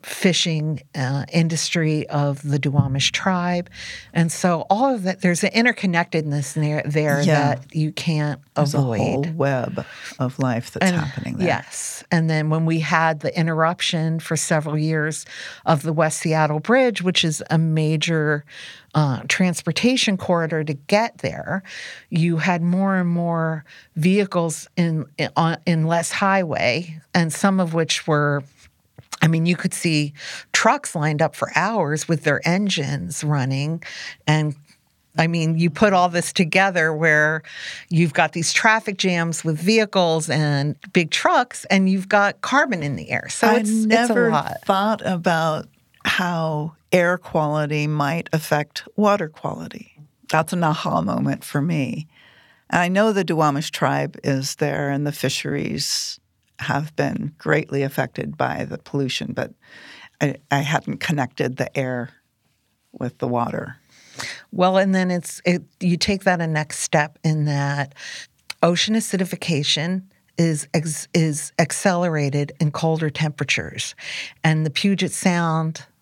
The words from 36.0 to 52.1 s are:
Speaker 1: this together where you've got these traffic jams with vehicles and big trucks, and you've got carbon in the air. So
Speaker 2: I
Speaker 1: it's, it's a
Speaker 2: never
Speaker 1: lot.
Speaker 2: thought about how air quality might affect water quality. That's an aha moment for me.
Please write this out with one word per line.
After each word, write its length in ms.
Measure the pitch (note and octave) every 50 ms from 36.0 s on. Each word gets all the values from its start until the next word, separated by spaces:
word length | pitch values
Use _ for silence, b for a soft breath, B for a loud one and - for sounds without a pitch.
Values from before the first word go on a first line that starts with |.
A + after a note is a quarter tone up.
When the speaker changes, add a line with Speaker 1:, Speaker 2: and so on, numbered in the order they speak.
| F3+ F3+
Speaker 1:
this 240 | E3+ F3 E3+ -
together 600 | - - F#3 D#3 - F#3+ G3 G3 F3+ F3+ D#3 D#3+
where 500 | D#3 D3+ E3 D#3+ D3+ D3+ D3+ D3+ D#3 D#3+ B B B B B B B B B B
you've 240 | E3+ D#3+ F3 D#3+
got 200 | - - E3 D#3
these 200 | - E3+ D#3+ -
traffic 460 | - - - A3+ A3 A3 A3 A3+ G3 -
jams 440 | - F#3 F3+ E3+ E3 E3+ D#3+ - -
with 140 | D#3+ D#3 D3+
vehicles 680 | E3+ F#3 A3 A3 G#3+ G#3 - G3 F3 E3 D#3+ D#3+ D#3 D#3+
and 460 | B2+ D3+ D#3 D3 D3 C#3 C#3+ D3+ - _ - F#3+
big 180 | - F3+ E3+ D3+
trucks, 520 | - - - D#4+ F4+ D4 B3 B3 - - - -
and 180 | F#3+ G3 F#3+ F#3+
you've 200 | F#3+ G3 F#3 G3
got 300 | G#3+ G#3 G3+ G3+ - _
carbon 400 | - - B3+ C#4 D#4 C4+ A3 F3
in 140 | D3 C#3+ C#3
the 140 | E2+ - -
air. 180 | - - - -
So 160 | - - -
Speaker 2:
I 80 | A3+ A#3
Speaker 1:
it's, 140 | A#3+ G#3+ G#3
it's 140 | A3 A3 A3
a 20 |
Speaker 2:
never 440 | A3 A3 A3+ A#3+ A#3+ A3 A#3+ A#3+ A#3
Speaker 1:
lot. 280 | D#3 D3 - - - - -
Speaker 2:
thought 340 | - G3 F#3+ G3+ A3 A3 - -
about 640 | - F#3 E3+ E3+ F#3+ E3 D#3+ D#3+ D#3+ D#3 - - - _ _ _ _ _ _ _
how 680 | - - - F#3 F3 F3 E3 D#3+ D#3+ D#3 D3+ D3+ E3 - _ _ _
air 260 | - F#3 F3 F3 F3+
quality 720 | F3 - - - E3 D3+ D3 D3+ D3+ D3+ C#3+ D3+ D3+ D3+
might 420 | D3+ D3+ D3+ C#3+ C#3 E3 E3+ - -
affect 540 | - D#3+ D#3 - D#3 D3 D3+ _ _ - - - _
water 320 | - G#3 G#3 G3+ G3+ F3 D#3
quality. 680 | D#3 - - D3 - - E2 - - - - _ _ - D3 _ _ _ _ -
That's 220 | - D#3 D#3+ D#3+
an 120 | - F3 E3+
aha 360 | D#3 D#3 - - F3+ - D#3+
moment 440 | E3 G2+ A#2+ A#2+ C#3 C#3 C3+ - -
for 180 | - - D3+
me. 460 | C#3 F3 E3+ D3+ C3+ A#2 - - D#3 b